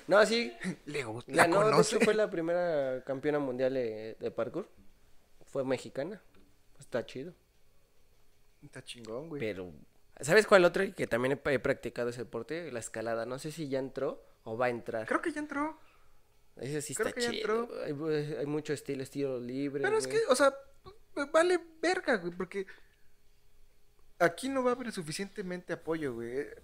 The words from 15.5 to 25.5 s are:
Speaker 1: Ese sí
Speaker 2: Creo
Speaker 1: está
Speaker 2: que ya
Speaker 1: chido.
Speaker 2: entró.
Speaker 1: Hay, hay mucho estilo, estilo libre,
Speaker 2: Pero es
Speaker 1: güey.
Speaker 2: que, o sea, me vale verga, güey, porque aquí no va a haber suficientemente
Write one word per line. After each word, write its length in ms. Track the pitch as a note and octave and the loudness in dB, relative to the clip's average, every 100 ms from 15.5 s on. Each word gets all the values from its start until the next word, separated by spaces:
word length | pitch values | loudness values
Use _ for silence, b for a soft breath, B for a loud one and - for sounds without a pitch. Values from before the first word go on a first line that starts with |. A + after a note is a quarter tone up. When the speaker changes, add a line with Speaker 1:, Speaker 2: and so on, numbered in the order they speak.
| C#4+ D#4 D#4 b b b b _ _ - - | -4 -4 -6 b b b b _ _ -20 -10
Speaker 1:
Ese 240 | C3 D3+ | -6 -6
sí 140 | C#3+ C3 | -4 -4
Speaker 2:
Creo 120 | A3+ | -2
Speaker 1:
está 100 | - | 0
Speaker 2:
que 60 | A#3+ | -2
ya 60 | |
Speaker 1:
chido. 300 | - G#3 A3 | -2 -2 -2
Speaker 2:
entró. 200 | A#3+ - | -2 -6
Speaker 1:
Hay, 520 | - C#3+ D#3 D3+ D3 D3+ | -6 -4 0 0 -2 -4
hay 60 | C#3+ | -2
mucho 280 | D3+ D3 | -4 -2
estilo, 300 | C#3 - C3+ | -6 -4 -6
estilo 360 | C3 C#3+ C#3 B2+ | -6 -2 -2 -2
libre, 440 | B2 C3 C#3+ C3+ | -4 -4 -2 0
Speaker 2:
Pero 140 | G4+ A4 | 2 2
es 100 | - | 2
Speaker 1:
güey. 120 | A4 | 0
Speaker 2:
que, 60 | A4+ | 4
o 80 | B3+ | 6
sea, 180 | C#4 - - - - - - D#4+ | 4 2 -12 -20 -20 -20 -8 -6
me 100 | C#4+ | 2
vale 340 | D#4+ F4 F4+ - - | 4 6 4 0 -2
verga, 360 | E4 F#4 D#4 G#3+ | 0 0 2 0
güey, 140 | F3 | 0
porque 320 | F3+ F#3 G3 F#3+ B B B B - - - - - - - - - - - | -6 -6 -6 -8 B B B B -20 -20 -20 -20 -20 -20 -20 -20 -20 -20 2
aquí 280 | E3+ - C4 | 2 4 -2
no 160 | C4+ | 0
va 80 | B3 | 0
a 40 | B3 | 0
haber 160 | A#3 | -4
suficientemente 840 | G3 D3+ D3+ G3 - F#3 | -6 -6 -6 -8 -8 -8